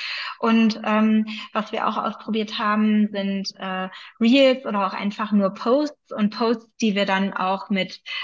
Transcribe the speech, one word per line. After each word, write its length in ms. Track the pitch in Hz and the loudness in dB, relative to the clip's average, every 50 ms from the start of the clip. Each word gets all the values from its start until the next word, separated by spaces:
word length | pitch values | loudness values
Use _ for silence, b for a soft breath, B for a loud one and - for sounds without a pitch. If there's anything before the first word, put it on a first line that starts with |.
| B B B B B B B B | B B B B B B B B
Und, 420 | - 226 226 226 226 220 214 - - | 0 2 4 4 4 4 2 0 -2
ähm, 440 | 214 214 214 214 220 220 220 214 214 B B B B - | 0 2 2 4 4 4 2 2 0 B B B B -4
was 180 | 220 208 - | -4 -4 -4
wir 160 | - 220 - - | -4 -4 -2 -2
auch 100 | 214 233 | -2 -2
ausprobiert 600 | - 220 214 - - - 214 220 214 214 - - | -4 -4 -6 -8 -8 -4 -4 -4 -4 -4 -6 -4
haben, 520 | 226 208 208 214 214 214 214 214 214 208 | -2 0 2 2 2 4 4 4 2 2
sind, 420 | 208 196 196 196 196 196 196 - - - | 0 -2 -4 -2 -4 -4 -6 -8 -10 -10
äh, 300 | - 190 185 185 185 190 B B B B B _ | -8 -6 -6 -6 -6 -8 B B B B B _
Reels 460 | 226 233 240 277 277 262 254 254 - | 2 4 6 6 6 6 4 2 -2
oder 220 | - 208 202 196 190 | -4 -2 -2 -2 -2
auch 60 | 196 | -2
einfach 380 | - 196 208 202 - 220 208 | -4 -4 -4 -4 -4 -2 0
nur 220 | 208 202 196 190 190 | 2 2 2 2 0
Posts 580 | 208 - 233 240 285 302 285 - _ _ _ | -2 0 2 2 2 2 -2 -4 _ _ _
und 200 | - 220 208 208 214 | -4 -2 -2 -2 0
Posts, 400 | - 240 226 240 233 - _ _ _ | 0 0 0 0 -2 -4 _ _ _
die 140 | 233 220 196 | 0 0 2
wir 100 | 202 202 | 0 0
dann 260 | 190 190 190 196 196 | 0 0 0 0 -2
auch 380 | 185 - 185 185 190 190 - - | -2 -2 -2 -2 -2 -2 -2 -2
mit, 320 | 208 190 185 180 - - B B B B | -2 -2 -2 -4 -6 -12 B B B B